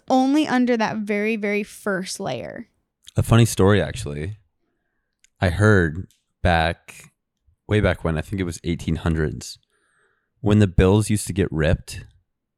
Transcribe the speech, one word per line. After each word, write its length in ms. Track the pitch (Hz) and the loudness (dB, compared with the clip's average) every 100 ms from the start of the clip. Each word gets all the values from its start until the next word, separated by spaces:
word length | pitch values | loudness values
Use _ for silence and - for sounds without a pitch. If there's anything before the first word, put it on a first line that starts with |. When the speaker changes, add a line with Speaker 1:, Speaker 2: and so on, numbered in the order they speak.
| - | 0
Speaker 1:
only 380 | 262 262 294 302 | 2 2 2 2
under 300 | 247 247 240 | 0 0 0
that 200 | 214 220 | -2 -4
very, 380 | 202 208 214 220 | -4 -4 -2 -4
very 280 | 202 208 | -4 -4
first 560 | 214 - 214 190 185 - | -6 -10 -6 -6 -6 -8
layer. 480 | 175 127 76 - - _ _ _ - - | -8 -8 -10 -14 -18 _ _ _ -10 -4
Speaker 2:
A 60 | |
funny 220 | - 117 113 | 2 4 4
story, 360 | - 95 101 | 4 4 4
actually. 560 | 73 - 71 71 85 107 _ _ _ _ _ _ _ _ _ - | 0 -6 -10 -8 -10 -12 _ _ _ _ _ _ _ _ _ -4
I 80 | 95 | -2
heard 580 | 80 107 101 82 82 - _ _ _ | 2 4 4 2 -4 -14 _ _ _
back, 680 | 95 82 82 87 _ - - _ _ _ _ _ - | 0 0 0 -4 _ -20 -20 _ _ _ _ _ -2
way 120 | 104 | 0
back 240 | 98 85 | 2 0
when, 140 | 85 78 | -2 -4
I 40 | |
think 180 | - 98 | -4 -6
it 40 | 87 | -6
was 140 | 82 | -6
eighteen 340 | - 82 - 80 | -6 -4 -4 -2
hundreds, 600 | 87 80 76 64 - - _ _ _ _ _ _ _ _ | -2 -2 -2 -4 -14 -18 _ _ _ _ _ _ _ _
when 180 | 101 104 | 2 4
the 80 | 101 | 4
bills 420 | 82 92 104 107 | 4 4 4 2
used 160 | 107 - | -2 -4
to 60 | |
get 180 | 90 90 | -2 -2
ripped, 540 | 76 76 - - - - _ _ _ _ | 0 0 0 -4 -16 -18 _ _ _ _